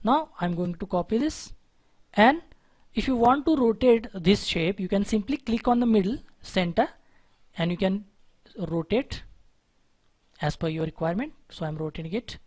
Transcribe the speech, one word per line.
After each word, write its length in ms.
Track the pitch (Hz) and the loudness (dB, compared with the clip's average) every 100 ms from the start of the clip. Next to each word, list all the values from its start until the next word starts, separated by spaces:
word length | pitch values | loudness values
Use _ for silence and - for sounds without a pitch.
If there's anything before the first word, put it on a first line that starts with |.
Now 260 | 208 277 311 - | 2 0 0 -6
I'm 140 | 175 | -4
going 220 | 170 175 175 | -2 -4 -6
to 100 | 196 | -4
copy 320 | 180 170 220 | -4 -2 -2
this, 360 | 294 - - - _ _ _ _ _ | -2 -4 -12 -16 _ _ _ _ _
and 280 | - 220 320 - - _ _ _ | 4 6 6 -4 -20 _ _ _
if 140 | - 214 | -4 -2
you 80 | 254 | 4
want 300 | 233 269 285 | 4 4 2
to 80 | 311 | 2
rotate 500 | 240 214 254 233 220 | 2 2 4 4 2
this 320 | 190 170 202 - | -2 2 2 2
shape, 340 | 170 165 185 | -2 -2 -2
you 80 | 185 | -2
can 160 | 196 | -2
simply 320 | 202 220 196 285 | 0 -2 0 -4
click 320 | - 220 - | -2 -2 2
on 120 | 240 | 2
the 60 | 240 | 4
middle 340 | 214 185 277 - - | 4 2 -2 -10 -20
center 460 | - - 175 170 277 - _ _ _ _ _ - | -6 -2 0 2 0 -2 _ _ _ _ _ -4
and 140 | 170 | -2
you 40 | 175 | 0
can 300 | 190 196 208 _ - _ - - | 0 -2 -6 _ -20 _ -20 -10
rotate 680 | 180 165 160 220 277 - - - - _ _ _ _ _ _ _ _ _ | -4 -4 0 -2 -2 -10 -14 -20 -20 _ _ _ _ _ _ _ _ _
as 140 | 151 - | -6 -4
per 140 | 165 | -6
your 160 | 160 160 | -4 -6
requirement. 480 | - 165 180 294 - _ | -4 -4 -4 -6 -12 _
So 160 | - 160 | -10 -10
I'm 100 | 156 | -6
rotating 380 | 156 151 165 | -8 -8 -8
it 240 | 196 - - | -8 -8 -18